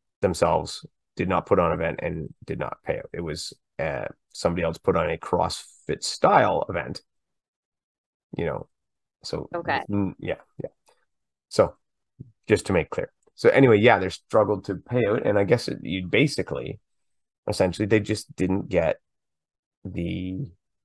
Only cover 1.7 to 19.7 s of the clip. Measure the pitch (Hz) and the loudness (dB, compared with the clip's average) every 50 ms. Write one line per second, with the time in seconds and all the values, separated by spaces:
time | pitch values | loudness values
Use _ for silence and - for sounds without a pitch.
1.7 | 82 82 82 82 - - - 85 80 80 - - - _ - - - 85 67 - | 0 -2 -2 -4 -4 -4 -6 -6 -6 -6 -10 -12 -14 _ -12 -10 -8 -8 -8 -8
2.7 | - _ - - 76 - - - - 85 87 78 73 - - - - _ _ _ | -10 _ -6 -6 -6 -6 -6 -10 -10 -8 -8 -8 -8 -8 -10 -14 -16 _ _ _
3.7 | _ - 78 78 69 60 50 - - _ _ _ - - - 90 85 90 82 82 | _ -6 -6 -4 -4 -6 -8 -10 -12 _ _ _ -12 -2 -2 -2 0 0 -2 -4
4.7 | 82 - - 98 87 82 82 80 82 82 - - 90 87 85 87 - - - - | -4 -2 0 0 2 2 0 0 -4 -6 -4 -2 0 0 0 -2 -4 -8 -14 -18
5.7 | - _ - - - - - - - - - 180 202 151 110 101 85 76 - - | -20 _ -8 -8 -8 -6 -6 -8 -4 2 2 4 6 6 4 4 2 -2 -2 -4
6.7 | 92 85 62 65 - - _ _ _ _ _ _ _ _ _ _ _ _ _ _ | -4 -6 -6 -6 -10 -12 _ _ _ _ _ _ _ _ _ _ _ _ _ _
7.7 | _ _ _ _ _ _ _ _ _ _ _ - - - 85 78 60 - - _ | _ _ _ _ _ _ _ _ _ _ _ -12 -6 -4 -4 -4 -4 -6 -10 _
8.7 | _ _ _ _ _ _ _ _ _ _ - - - - - - - 170 165 160 | _ _ _ _ _ _ _ _ _ _ -12 -8 -8 -8 -8 -8 -8 -8 -6 -4
9.7 | 143 127 - - 101 101 98 92 - - - 87 - - - _ _ - - - | -4 -4 -4 -2 -2 0 0 -2 -4 -8 -8 -8 -8 -8 -10 _ _ -12 -12 -12
10.7 | _ _ _ _ _ _ _ _ _ _ _ _ _ _ _ - - - 95 - | _ _ _ _ _ _ _ _ _ _ _ _ _ _ _ -4 2 2 2 2
11.7 | - _ _ _ _ _ _ _ _ - - - _ _ _ - 107 95 - - | 2 _ _ _ _ _ _ _ _ -20 -20 -20 _ _ _ 2 2 2 2 2
12.7 | 95 85 78 - - - - - _ _ _ _ _ - - - - 135 139 123 | 2 2 2 0 -4 -8 -8 -8 _ _ _ _ _ 2 4 6 8 8 8 8
13.7 | 110 101 110 120 110 95 92 92 - - _ - - 110 104 101 104 101 - - | 8 8 8 6 6 6 2 -4 -6 -8 _ 0 2 2 4 4 0 -4 -4 -8
14.7 | 92 - - - 120 123 110 101 110 - - - 101 101 101 90 - - - - | -8 -8 -8 -4 -2 0 2 2 0 0 0 2 2 2 4 4 2 2 0 -6
15.7 | - - - - 90 95 92 87 107 113 151 147 - - 87 - 71 64 62 - | -8 -8 -6 -6 -4 -4 -4 2 2 4 4 2 0 -4 -6 -6 -6 -8 -6 -8
16.7 | - - _ _ _ _ _ _ _ _ _ _ _ _ - - 104 - 95 92 | -10 -12 _ _ _ _ _ _ _ _ _ _ _ _ -6 -6 0 0 0 0
17.7 | 87 - 107 98 113 107 98 - 107 - - _ - - 92 90 95 98 - - | 0 -2 0 2 2 2 2 0 -4 -4 -6 _ -6 -4 -2 0 0 -2 -2 0
18.7 | 95 85 82 78 - - _ _ _ _ _ _ _ _ _ _ _ _ _ _ | 0 2 2 2 -2 -4 _ _ _ _ _ _ _ _ _ _ _ _ _ _